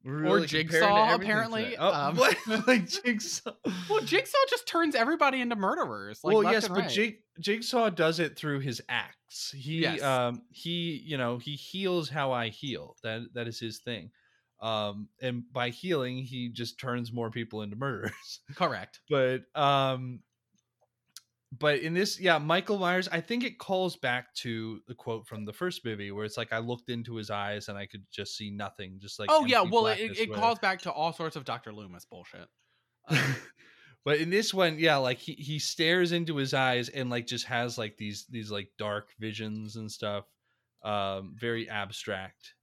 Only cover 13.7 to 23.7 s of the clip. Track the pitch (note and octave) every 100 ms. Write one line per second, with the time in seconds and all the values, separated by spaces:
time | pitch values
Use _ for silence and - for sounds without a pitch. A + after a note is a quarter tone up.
13.7 | A2 - A2+ E2 _ _ _ _ _ A2
14.7 | A2 G#2 G2+ G#2 _ C3 B2 A#2+ C3 A#2+
15.7 | A#2 F#3 D#3+ B2+ B2+ C3 C3 B2 A#2 A#2
16.7 | - B2+ B2 A#2 A#2+ A2+ A#2+ A2+ G#2+ G#2
17.7 | G#2 C#3 G#2+ G#2+ - - - _ C#3+ E3+
18.7 | A2 G2 - _ C#3+ B2+ B2+ - D3+ C#3+
19.7 | C#3 C3+ C3 B2+ B2 _ _ _ _ _
20.7 | _ _ _ _ - _ _ _ A#2+ D3+
21.7 | C#3+ D#3+ F3 G#3 - F#3 D#3+ D3+ F3 F#3+
22.7 | G3+ F3+ F#3 F3+ E3+ E3 A#3+ B3 - -